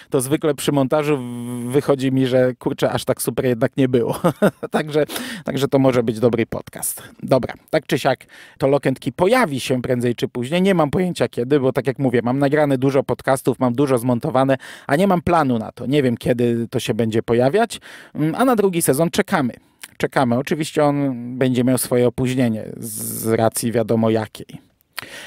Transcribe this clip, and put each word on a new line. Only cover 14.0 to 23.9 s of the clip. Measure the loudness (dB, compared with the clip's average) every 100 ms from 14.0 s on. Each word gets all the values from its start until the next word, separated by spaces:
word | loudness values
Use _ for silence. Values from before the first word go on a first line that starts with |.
| 0 -2 0 0 2 0 -4 -14 -2
a | 2
nie | 2
mam | 2
planu | 2 2 2 0
na | -4
to. | -8 -2
Nie | 0
wiem, | 2 0
kiedy | 0 0 2 0 -2
to | -4
się | -2
będzie | 0 0 0
pojawiać, | 2 2 2 2 0 -4 -16 -20 -12
mm, | -4 -2
a | 0
na | 2 2
drugi | 2 2
sezon | 2 2 2
czekamy, | 0 0 0 -2 -4 -16 _ -20 -6
czekamy. | -2 2 2 0
Oczywiście | 0 -4 -2 0
on | 2 2 -2 -4 -8 -2
będzie | 0 2
miał | 2 2
swoje | 0 2 2
opóźnienie | 2 -2 0 0 -2 -6 -12
z | -12 -10 -10 -6 0
racji | 2 2 0 -2
wiadomo | 0 0